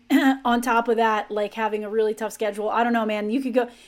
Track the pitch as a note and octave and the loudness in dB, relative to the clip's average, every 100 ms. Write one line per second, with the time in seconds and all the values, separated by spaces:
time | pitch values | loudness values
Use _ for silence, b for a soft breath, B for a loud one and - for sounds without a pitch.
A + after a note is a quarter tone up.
0 | - C#4 C4+ C4+ B3 A#3+ A#3+ A#3 A#3 A3+ | 0 4 4 2 0 0 2 0 2 2
1 | A3+ G#3+ - G#3+ G#3 A3+ A3 G#3+ G#3 A3 | 2 0 -2 -4 -4 -4 -4 -4 -4 0
2 | G#3+ G#3+ G#3+ - G#3+ G3+ G#3 G#3+ A#3+ A#3 | 0 -2 -6 -4 -4 -2 -2 0 2 2
3 | G#3+ G#3+ G#3 A#3+ C4 A#3 A#3+ B | 0 -2 -2 -2 0 0 0 B